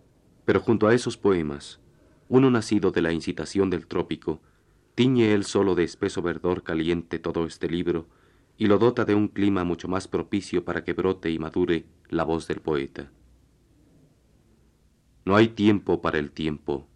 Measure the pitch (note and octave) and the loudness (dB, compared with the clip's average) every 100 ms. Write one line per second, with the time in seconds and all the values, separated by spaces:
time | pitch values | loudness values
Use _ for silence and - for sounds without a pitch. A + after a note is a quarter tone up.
0 | _ _ _ _ - G2 - G#2 G#2+ B2 | _ _ _ _ 0 2 2 2 4 2
1 | A#2+ - G2+ F2+ D2+ C#2+ - - _ _ | 0 -2 0 2 -2 -8 -14 -20 _ _
2 | _ _ - B2+ C3+ A#2+ - G#2 F#2 - | _ _ 0 4 6 4 2 0 2 2
3 | E2 E2 - - D#2 G2 F#2+ F2 - F2+ | 0 -2 -4 -8 -4 -2 0 -2 -4 -6
4 | - D#2 - D2+ _ _ _ _ _ - | -4 -6 -6 -8 _ _ _ _ _ 0
5 | B2+ B2 G#2+ G#2 G2 G#2 G2 F2 E2 - | 2 4 4 2 0 0 2 2 0 -2
6 | G2 F#2 E2+ D#2 F2 F2 - D#2+ E2 E2+ | -4 -2 -4 -2 -2 -4 -4 -4 -2 -2
7 | E2 D#2+ E2+ E2 D#2+ - E2 E2+ F2 E2 | -4 -8 -6 -4 -6 -6 -6 -4 -2 -4
8 | - _ _ _ _ - G#2 G#2 A#2+ B2 | -6 _ _ _ _ -2 2 4 4 2
9 | G#2 G#2 G#2 G2 G2+ G2 F2 E2+ E2+ F#2 | 0 0 0 0 0 0 -2 -4 -4 -6
10 | - E2+ E2 G2 - F2 F2 E2 F2 E2+ | -4 -6 -4 -6 -4 -4 -4 -4 -4 -2
11 | F#2 F#2 E2 D#2+ D#2 F2+ F2 E2 - _ | -2 -2 -4 -4 -4 -2 0 -2 -6 _
12 | _ E2+ D#2 D#2+ - D2 E2 D2 - - | _ -4 -2 -4 -4 -6 -4 -4 -4 -10
13 | C#2 _ _ _ _ _ _ _ _ _ | -16 _ _ _ _ _ _ _ _ _
14 | _ _ _ _ _ _ _ _ _ _ | _ _ _ _ _ _ _ _ _ _
15 | _ _ F#2 G#2 A2+ A2 G#2 G2+ - E2+ | _ _ 2 4 4 4 2 2 0 -2
16 | E2+ D#2+ D2 - D#2 D2 - C#2 - | 0 -2 -4 -6 -6 -6 -6 -8 -10